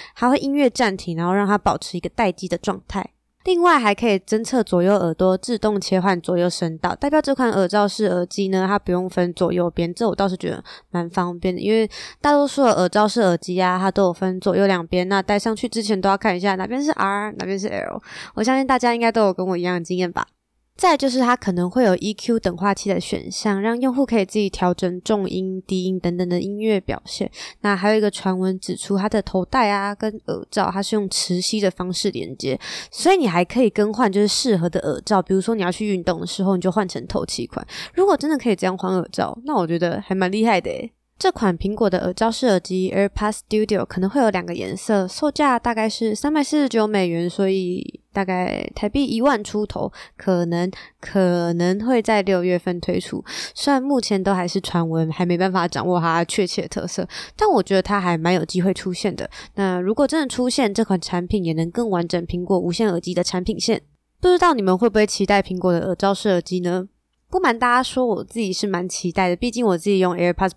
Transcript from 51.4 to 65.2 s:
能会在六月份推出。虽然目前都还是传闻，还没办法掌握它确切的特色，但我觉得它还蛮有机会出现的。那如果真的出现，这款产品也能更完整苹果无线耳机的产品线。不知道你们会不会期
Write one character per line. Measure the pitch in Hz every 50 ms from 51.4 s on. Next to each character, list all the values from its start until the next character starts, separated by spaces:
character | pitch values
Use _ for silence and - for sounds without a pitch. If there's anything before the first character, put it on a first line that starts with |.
| 170 170 170
能 | 170 175 180 185 208 220
会 | 240 254 233 220
在 | - 220 208
六 | 190 190 190 180 175
月 | 185 180 175
份 | - 190 175 175 -
推 | - 170 175
出。 | 185 - - - - - - - - - -
虽 | - - 285 285
然 | 262 254
目 | 277 285 254
前 | 220 - 214 196 185
都 | 196 196
还 | 185 175
是 | 175 - 196
传 | 180 - - 175 170
闻， | 165 160 165 160 160
还 | 156 - 180
没 | 175 175 170
办 | 185 196
法 | 185 190 170
掌 | 175 - - - 180
握 | 180 175
它 | 165 170 165 165 170
确 | 165 - - 196
切 | 180 - -
的 | - -
特 | - - 165
色， | 180 - - 175 - - - - - -
但 | - 415 427
我 | 359 226 180
觉 | - 196
得 | 190
它 | 185 - 202 202
还 | 180 180 170 165
蛮 | 160 170 185
有 | 175 160
机 | - - 180
会 | 170 190 185
出 | - - 190 180
现 | - - 208 -
的。 | - - - - - - - -
那 | - 196 190 180 180
如 | 180 190 226
果 | - 285
真 | 262 294 320
的 | 294 254
出 | - - 247 254
现， | 240 - 262 208 202
这 | - 220
款 | - 196 180
产 | - - - 175 175
品 | 175 - 208 180
也 | 165 160
能 | 160 165 170
更 | 170 - 240 226
完 | 190 175 170
整 | 170 - 175 170
苹 | 165 175 175 180
果 | 175 196 180
无 | 180 175
线 | 170 - 226 208
耳 | 180 170
机 | - 175 180
的 | 175 180
产 | - - 180 180
品 | - 220 -
线。 | - - 220 - - _ _ _ _ _ _ _
不 | - 359
知 | 359 349
道 | 359 349 311
你 | 240
们 | 196 185 185
会 | 180 226 240
不 | 202
会 | 220 214
期 | 208 - -